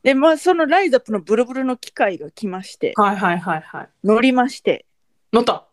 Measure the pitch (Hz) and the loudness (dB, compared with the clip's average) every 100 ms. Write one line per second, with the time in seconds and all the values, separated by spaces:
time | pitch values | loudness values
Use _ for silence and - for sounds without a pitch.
0 | 254 269 311 311 349 349 302 349 381 247 | 2 4 4 2 2 2 2 2 2 0
1 | - 214 165 220 247 262 262 247 - - | 0 -8 0 0 0 -2 -4 -6 -10 -2
2 | 208 170 151 - 202 185 190 - - - | -2 -2 -12 -10 -10 -10 -14 -6 -4 0
3 | 202 202 208 175 175 160 - - - _ | 0 0 -2 -2 -4 -8 -8 -18 -18 _
4 | 190 220 262 254 247 - - 147 _ _ | 0 2 4 2 0 -2 -4 -4 _ _
5 | _ _ _ 226 240 160 _ | _ _ _ 0 0 -4 _